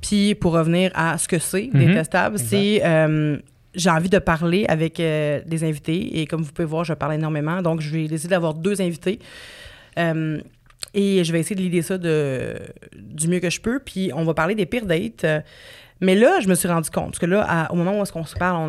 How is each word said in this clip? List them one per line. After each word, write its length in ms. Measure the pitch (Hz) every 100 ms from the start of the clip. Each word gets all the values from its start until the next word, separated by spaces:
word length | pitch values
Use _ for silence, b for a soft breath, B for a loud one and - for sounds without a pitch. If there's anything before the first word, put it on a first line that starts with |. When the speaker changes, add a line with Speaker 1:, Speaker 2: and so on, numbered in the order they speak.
Speaker 1:
Puis 340 | - 208 202 208
pour 180 | 180
revenir 380 | 165 160 170 185 -
à 220 | 165 156
ce 100 | -
que 120 | 175
c'est, 300 | - 185 233
Speaker 2:
Mhm. 120 | 190 135
Speaker 1:
Détestable, 480 | 185 156 185 190 214
Speaker 2:
Exact. 140 | 117
Speaker 1:
c'est, 320 | 202 202 214 170
euh, 520 | 160 156 156 151 147 - _ _ 180
j'ai 140 | 175
envie 200 | 160 180
de 100 | 190
parler 460 | - 165 170 180 214
avec, 320 | 165 160 160
euh, 420 | 165 151 151 147 -
des 180 | 165
invités. 560 | 160 151 - 165 - -
Et 40 | 151
comme 160 | 160
vous 100 | 156
pouvez 140 | - 165
voir, 180 | 160
je 100 | 165
parle 200 | 156 143 156
énormément. 460 | 156 156 151 175
Donc, 200 | 170 165
je 80 | 151
vais 140 | 160 156
essayer 240 | 160 160
d'avoir 240 | 185 165
deux 280 | 156 170 202
invités. 380 | 180 165 - 196 B B B B B B B -
Euh, 420 | 170 160 160 151 - _ _ _ -
et 300 | 202 202 190
je 80 | 165
vais 80 | 170
essayer 140 | 165 202
de 60 |
l'idée 200 | 185 170
ça 160 | 165 190
de, 580 | 170 156 143 131 117 113 - - - -
du 300 | 101 - 160
mieux 120 | 180
que 100 | 175
je 100 | 170
peux. 180 | - 262
Puis 320 | - 185 190 131
on 80 |
va 100 | 165
parler 220 | 156 160 214
des 100 | 180
pires 200 | 240 220
dates. 380 | 165 226 -
Euh, 180 | 165 151 - B B B B B
mais 140 | 185 190
là, 240 | 240 381
je 80 | 202
me 80 | 180
suis 120 | 185
rendu 200 | 170 156
compte, 180 | - 160
parce 120 | -
que 60 | 170
là, 200 | 196 -
à, 260 | 165 156
au 20 | 175
moment 240 | 175 208
où 20 |
est-ce 120 | 196
qu'on 100 | - 151
se 100 | -
parle, 180 | 180 175